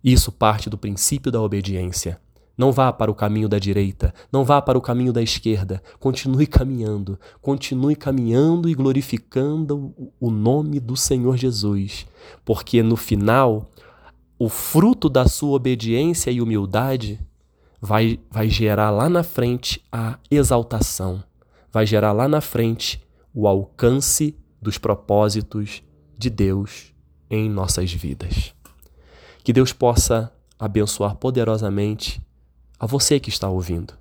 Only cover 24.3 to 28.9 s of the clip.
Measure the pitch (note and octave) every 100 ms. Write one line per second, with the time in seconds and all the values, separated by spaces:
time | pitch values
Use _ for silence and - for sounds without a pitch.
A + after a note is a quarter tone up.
24.3 | - - _ G#2+ G2 G#2+ G2+ - G#2 G#2
25.3 | G#2+ - G#2+ G#2 - _ _ _ - B2
26.3 | G#2+ G2 F#2+ G#2 - - _ _ _ _
27.3 | A2 A2 G2+ F#2+ - F2+ E2+ - C2+ F2
28.3 | - - _ - _ _